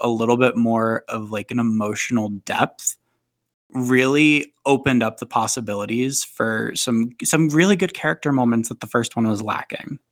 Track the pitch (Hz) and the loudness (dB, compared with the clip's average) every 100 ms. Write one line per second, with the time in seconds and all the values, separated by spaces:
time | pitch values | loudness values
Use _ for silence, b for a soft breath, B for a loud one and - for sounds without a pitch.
0 | 120 113 117 123 127 117 113 113 113 113 | -2 0 2 4 2 2 0 2 0 -2
1 | - 113 107 104 104 123 117 110 107 107 | -4 -10 -6 -8 -6 -2 0 0 -2 -4
2 | - 120 107 101 - - - - - - | -4 -2 -4 -8 -6 -2 -2 -4 -10 -10
3 | _ _ _ _ _ _ _ 131 123 127 | _ _ _ _ _ _ _ -4 2 4
4 | 131 143 151 147 - _ 139 135 139 123 | 4 4 4 4 0 _ 0 2 4 2
5 | 131 - 113 117 110 127 104 101 104 117 | 0 -4 -4 -2 -2 -4 -4 -6 -4 -2
6 | 131 139 - - 113 110 117 - - 113 | -2 -4 -8 -4 -2 0 -2 -4 0 0
7 | 117 - - 160 160 151 190 185 185 - | 0 -4 0 2 2 4 4 2 0 -2
8 | 156 165 147 135 120 117 110 117 107 120 | -4 -2 0 2 2 0 -2 -8 -2 -2
9 | 117 117 113 104 104 - - - - 147 | -2 -2 0 0 -2 -6 -6 -12 -10 -14
10 | _ | _